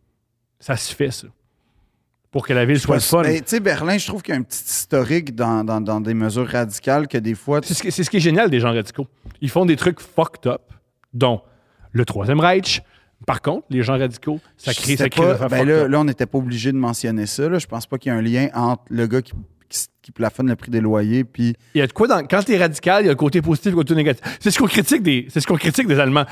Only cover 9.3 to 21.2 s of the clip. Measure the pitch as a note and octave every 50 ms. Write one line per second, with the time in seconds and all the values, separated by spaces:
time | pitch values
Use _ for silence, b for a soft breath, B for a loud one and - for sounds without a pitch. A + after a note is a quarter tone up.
9.3 | - _ D3 C3+ - F3 F#3 F3 D#3 - - F3+ F3 - - - _ - D#3+ -
10.3 | - - - B2 B2 - - _ - - _ _ _ _ _ _ - A#2+ C3 B2
11.3 | A#2 G2+ b b b b b b b b b b - A#2 A#2+ - - G2 G2+ A#2
12.3 | C#3+ D3+ E3 F3 F#3 F#3+ F#3 - - - b b b b b b b b - -
13.3 | C3 A#2 - D3 D#3 E3+ - - C3+ B2+ A#2 A#2 C3+ C3 C3+ B2+ A#2 - - D3+
14.3 | D3+ D#3 b b b _ - C3+ B2 - - C3+ C#3+ C3 - C3 - - - F3+
15.3 | - G#2+ C3+ B2 C3 B2+ C3 C#3+ D#3 D#3 D3 C3 C#3 D3+ D3+ D3 C3 - B2 -
16.3 | - C3+ C3 A#2+ A#2+ A#2 A2 C3+ C3+ C3+ B2+ A#2 A#2 - - A#2 A2+ A2 G#2+ G2+
17.3 | - - C#3 D#3+ F3+ F3 - - A2 A2+ - - C#3 B2+ - C3+ A#2+ A2+ A2 A2+
18.3 | A#2+ B2 C#3 C3+ - A#2+ A#2+ A#2+ B2 A#2+ - - A2+ A#2 A#2 A2 A#2 C3 B2+ -
19.3 | - A#2 G#2 - _ _ _ _ - - - - _ _ _ - - - A2+ A2
20.3 | - - C3 B2+ A#2 - - A#2+ B2 A#2 A2 A2 G#2+ G#2+ G#2 G#2+ A#2 C3